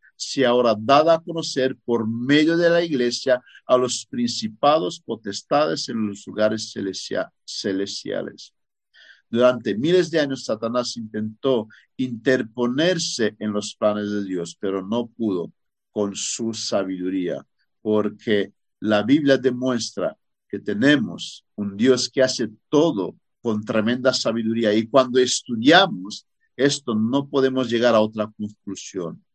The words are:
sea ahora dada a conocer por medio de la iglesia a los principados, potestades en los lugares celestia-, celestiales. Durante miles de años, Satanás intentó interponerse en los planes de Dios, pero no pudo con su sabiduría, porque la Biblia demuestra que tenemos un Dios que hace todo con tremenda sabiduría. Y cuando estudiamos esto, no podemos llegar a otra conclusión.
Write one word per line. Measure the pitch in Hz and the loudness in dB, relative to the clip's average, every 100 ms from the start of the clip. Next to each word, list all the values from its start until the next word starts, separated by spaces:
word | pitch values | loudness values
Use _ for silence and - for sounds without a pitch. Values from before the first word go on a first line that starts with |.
| _ - | _ -16
sea | - - 123 | -8 0 2
ahora | 123 120 107 | 4 4 2
dada | 110 143 160 165 | 4 4 6 2
a | |
conocer | 165 165 160 - 131 120 | 0 -8 -6 -2 -2 -2
por | - 117 110 | -2 -2 0
medio | 113 123 147 156 170 | -2 2 4 4 4
de | 170 | 4
la | 170 | 2
iglesia | 175 139 123 120 139 123 - - - | 0 0 0 -2 0 0 -2 -12 2
a | 127 | 2
los | 127 - - | 2 -2 -6
principados, | 123 120 - 110 - 143 156 175 165 | -4 -2 -2 -8 0 2 4 0 -6
potestades | - 110 107 98 - 147 156 143 - | -10 -10 -8 -10 -2 0 0 -2 -6
en | 117 107 | -4 -4
los | 101 - | -6 -10
lugares | 92 107 110 110 | 0 0 0 -8
celestia-, | 110 98 92 - 101 - _ | -8 -6 -6 -6 -6 -6 _
celestiales. | - - 107 95 101 - 104 95 92 - - _ _ _ _ _ - - - | -16 -8 -4 -2 -4 -8 -8 -6 -8 -12 -20 _ _ _ _ _ -20 -20 -6
Durante | 117 123 123 110 101 | 2 4 4 -2 -2
miles | 147 180 160 | 2 2 2
de | 156 | 0
años, | 143 135 - | -2 -4 -4
Satanás | 110 113 123 123 - | -4 -2 -2 -4 -6
intentó | 110 107 107 107 135 127 107 - _ - | -8 -6 -6 -4 0 0 -2 -12 _ -6
interponerse | 131 117 120 131 113 113 120 123 170 175 - - 107 104 | -6 -2 2 2 0 -2 -2 2 0 0 -4 -2 -2 -2
en | 107 | -6
los | 104 101 - | -4 -6 -2
planes | 107 104 104 | 0 0 -2
de | 104 | -4
Dios, | 98 90 85 - | -4 -6 -6 -8
pero | 101 95 95 | -6 -4 -4
no | 117 120 | -4 -4
pudo | - 113 92 82 _ _ _ _ | -4 -2 -2 -4 _ _ _ _
con | - 101 98 | -4 -4 -4
su | - - 113 | -8 -6 -6
sabiduría, | 110 - 104 95 92 92 95 87 73 - _ _ _ | -6 -4 -4 -4 -4 -4 -4 -4 -6 -10 _ _ _
porque | 110 107 104 107 - 104 95 _ _ - | -2 0 0 -4 -2 -2 -2 _ _ -6
la | 104 104 | 0 2
Biblia | 107 147 143 135 | 4 4 4 4
demuestra | 131 123 131 120 110 - 85 - _ _ _ | 2 0 -2 -2 -4 -4 -4 -6 _ _ _
que | 101 | -10
tenemos | 101 101 135 147 98 85 - - _ - | -6 0 2 2 0 -8 -14 -16 _ -8
un | 101 98 | -8 0
Dios | 123 123 - | 2 2 2
que | - | 0
hace | 127 - 131 107 - | 0 0 -6 -8 -2
todo | 147 165 113 90 - _ _ | 2 2 2 -4 -8 _ _
con | 117 107 107 | -4 -4 -2
tremenda | 113 110 123 127 | -2 0 0 0
sabiduría. | 123 123 113 110 113 110 | 0 -2 -2 -2 0 2
Y | 107 110 | 2 2
cuando | 135 127 123 | 2 4 2
estudiamos | 127 - - 117 123 170 196 214 95 - _ _ _ - | 2 0 -4 0 6 6 6 -2 -10 -14 _ _ _ 0
esto, | 139 143 - 110 | 0 0 -4 -2
no | 110 139 143 | 0 0 0
podemos | 135 131 131 120 | 2 2 2 -2
llegar | 117 123 | 2 4
a | 113 | 4
otra | 107 110 104 - | 2 -2 -8 -6
conclusión. | 104 104 - 95 - 95 85 82 _ | -12 -10 -14 -14 -10 -8 -8 -10 _